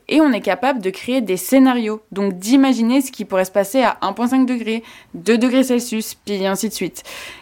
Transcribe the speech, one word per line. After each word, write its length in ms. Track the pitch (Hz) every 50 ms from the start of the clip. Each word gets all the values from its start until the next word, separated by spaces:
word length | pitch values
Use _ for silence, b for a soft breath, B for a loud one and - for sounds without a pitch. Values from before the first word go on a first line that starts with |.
| _ -
et 120 | - 294
on 120 | 320 294 240
est 80 | 202
capable 400 | - 208 185 185 - 269 285 240
de 100 | 185 185
créer 300 | 185 - - - 247 269
des 160 | 233 185 185
scénarios, 640 | 180 - - 254 269 262 262 247 247 220 214 214 220 _ -
donc 280 | - 196 202 196 185 180
d'imaginer 640 | 190 214 254 277 269 269 254 226 226 226 254 285 269
ce 100 | - -
qui 120 | - 202
pourrait 200 | - 196 185 185
se 80 | 185 -
passer 300 | 208 196 190 - 269 247
à 160 | 208 - -
un 120 | - 190 196
point 120 | - 240 240
cinq 180 | 262 262 262
degrés, 360 | 247 254 233 226 214 220 226 226 B B B B B -
deux 260 | 170 165 208 233 226
degrés 240 | 240 254 233 262 254
Celsius, 520 | 254 247 240 240 - 220 220 214 - -
puis 300 | _ - - 208 190 190
ainsi 240 | 196 196 185 - 208
de 40 | -
suite. 300 | - 190 160 - - - B B B B B B B